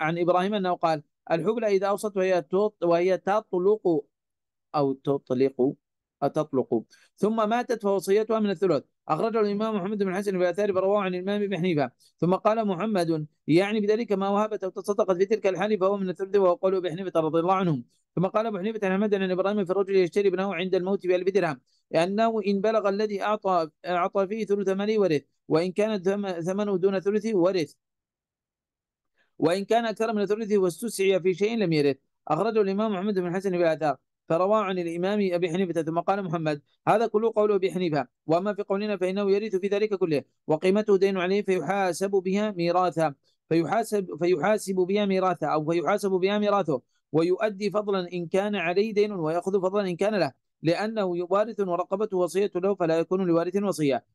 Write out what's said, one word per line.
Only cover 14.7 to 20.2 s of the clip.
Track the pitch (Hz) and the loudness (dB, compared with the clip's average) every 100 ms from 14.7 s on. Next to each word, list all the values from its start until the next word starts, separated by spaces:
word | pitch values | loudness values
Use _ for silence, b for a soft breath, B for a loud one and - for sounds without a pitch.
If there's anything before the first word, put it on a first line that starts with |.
تصدقت | - 190 202 190 180 | -8 -6 -2 0 2
في | 190 | 0
تلك | 214 196 | 0 0
الحال | 170 208 208 | 0 0 2
فهو | 190 202 | 0 0
من | 185 | -4
الثلث"، | 175 190 202 | -4 0 2
وهو | 185 | 4
قول | 175 190 | 2 0
أبي | 190 175 | 0 -4
حنيفة | 165 185 170 | -6 -2 0
رضي | 156 165 | 0 0
الله | 170 | 2
عنه. | 190 180 139 - _ _ | 2 2 0 -4 _ _
ثم | - 185 | -2 0
قال | 214 226 | 0 -2
أبو | 202 | -4
حنيفة | 202 220 196 | -6 -4 -2
عن | |
أحمد | 190 214 | 0 4
عن | 196 190 | 6 6
إبراهيم | 180 190 208 | 2 2 2
في | 175 | 2
الرجل | 190 196 196 | 2 4 4
يشتري | 175 202 | 4 4